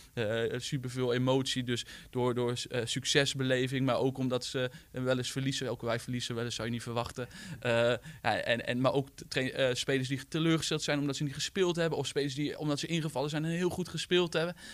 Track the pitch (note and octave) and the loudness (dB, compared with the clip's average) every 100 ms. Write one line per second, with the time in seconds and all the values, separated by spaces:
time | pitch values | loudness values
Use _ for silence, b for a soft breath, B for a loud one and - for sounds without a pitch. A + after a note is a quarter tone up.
0 | B B2 G#2+ A2+ A2+ B2+ - C#3+ B2+ B2+ | B -2 2 2 2 0 -2 -4 -2 0
1 | B2+ B2 B2+ C3+ C3+ C3 B2 A#2 - B | 2 4 4 4 2 0 0 -2 -4 B
2 | B B2 B2 A#2+ A#2+ B2 - B2 A#2 C3 | B 0 2 2 0 -2 -4 -4 -2 -2
3 | - D3 C3+ C3+ C3 B2+ C3 C3+ C3 A2+ | 2 4 4 2 2 2 2 0 2 4
4 | C3+ C3+ B2+ B2 - C3+ B2+ B B C3 | 2 0 0 -2 -2 -2 -2 B B -4
5 | B2+ B2+ B2+ C3+ C3+ C3 B2+ A#2+ A#2 A#2 | 0 0 0 -2 -2 -2 -2 -2 -2 -2
6 | - B2 - A#2 A#2+ - A#2 A#2+ A#2+ A#2 | -2 -6 -4 -4 -4 -4 -4 -4 -4 -4
7 | A#2+ - A#2+ B F#3+ A#2+ B2 A#2 A#2 A#2+ | -4 -6 -10 B -14 -4 2 4 4 2
8 | D#3+ B A#2+ G2 - A#2 - B2 C3 C#3 | -4 B -2 0 2 0 0 2 2 2
9 | C3+ - - C3+ C3 - C3 B2+ - C3+ | 0 -6 -6 -2 -2 2 2 2 0 0
10 | B2+ C3 - D#3+ E3 D#3+ - D#3 - C#3+ | 0 -4 -4 0 2 2 2 -2 0 0
11 | C#3+ C3+ D3 D3 - G3 F3 E3+ E3 C#3 | 0 0 -2 -2 -4 2 2 2 0 0
12 | C3 D3 C#3+ C3 D3 - D3+ C#3+ D#3 E3 | -2 0 -2 0 -2 -2 -2 -2 0 -2
13 | D3+ B2+ D3 D3+ D#3+ E3+ F3+ F#3 E3+ D#3+ | -2 -2 -2 -2 -2 0 -2 -2 -6 -6
14 | - F3+ F3 E3 F3 F3 B | 2 2 4 0 -2 -4 B